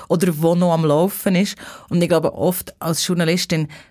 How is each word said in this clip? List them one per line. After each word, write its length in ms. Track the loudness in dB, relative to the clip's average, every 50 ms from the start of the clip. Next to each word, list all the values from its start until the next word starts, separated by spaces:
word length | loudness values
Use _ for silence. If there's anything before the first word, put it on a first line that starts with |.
| -4 -2
oder 200 | 0 2 2 0 0 2
wo 120 | 2 2 4
noch 200 | 4 2 2 2
am 100 | 2 2
Laufen 500 | 2 2 2 2 0 -2 -2 -2 0 2
ist. 200 | 2 0 -2 -4 -10 -16 -20 -20 -18 -8 -2
Und 140 | 0 0
ich 60 | 2 2
glaube, 240 | 2 2 2 0 -2
oft 400 | 0 -2 -2 -2 -2 -8 -12 -12 -8
als 260 | -4 -4 -2 -2 -2
Journalistin 600 | -2 0 0 0 0 0 0 0 -2 -2 -2 -2 -4 -8 -16 -20 _